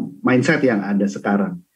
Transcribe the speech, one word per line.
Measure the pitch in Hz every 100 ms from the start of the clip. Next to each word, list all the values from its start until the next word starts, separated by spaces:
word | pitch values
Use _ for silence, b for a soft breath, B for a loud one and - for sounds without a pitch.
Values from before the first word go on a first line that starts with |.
| - -
mindset | 123 127 127 147
yang | 131 101
ada | 98 101 101
sekarang. | - 107 101 90 - -